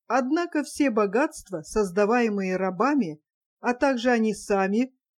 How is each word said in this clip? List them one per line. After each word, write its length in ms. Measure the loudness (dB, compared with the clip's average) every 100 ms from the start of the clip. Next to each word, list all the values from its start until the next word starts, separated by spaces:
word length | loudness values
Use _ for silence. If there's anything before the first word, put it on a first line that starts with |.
| -2
Однако 560 | -2 2 0 0 -2
все 260 | -4 0 0
богатства, 720 | 2 0 0 -2 -4 -10 -12
создаваемые 920 | -4 -2 0 2 2 4 2 0 -2 -2
рабами, 640 | -2 0 0 2 -2 -6 _ _ _ _
а 140 | -4
также 360 | 0 0 2 2
они 240 | 2 0
сами, 580 | -2 -2 0 2 0 -2 _ _